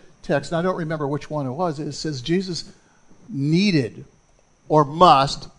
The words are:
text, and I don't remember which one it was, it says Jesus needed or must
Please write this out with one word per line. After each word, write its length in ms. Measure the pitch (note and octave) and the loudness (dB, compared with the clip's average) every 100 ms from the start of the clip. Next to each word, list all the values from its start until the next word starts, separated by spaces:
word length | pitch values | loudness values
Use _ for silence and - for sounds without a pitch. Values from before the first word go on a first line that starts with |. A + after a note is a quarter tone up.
| - _ | -20 _
text, 300 | - C#3+ C#3+ | -2 -2 -2
and 80 | E3 | -2
I 20 | |
don't 140 | F#3 F#3 | -2 -2
remember 320 | D#3+ D#3+ C#3 | -4 -4 -4
which 220 | D3 - | -6 -6
one 180 | D3+ C3 | -6 -6
it 40 | |
was, 280 | C3 F3+ D3 | -4 -4 -4
it 140 | D3 | -8
says 280 | C3+ D#3+ C#3 | -8 -8 -6
Jesus 520 | A#2+ F3+ F#3+ E3 - - _ _ _ - - | -2 -2 -2 -8 -12 -18 _ _ _ -20 -12
needed 720 | C#3 C#3+ E3 G#3 D#3+ A2 - - _ _ _ _ _ - | -6 0 2 4 2 0 -6 -20 _ _ _ _ _ 0
or 160 | D#3 | 4
must 640 | C#3 D#3 F3+ C#3 C#3 - - | 4 6 6 8 4 -2 -12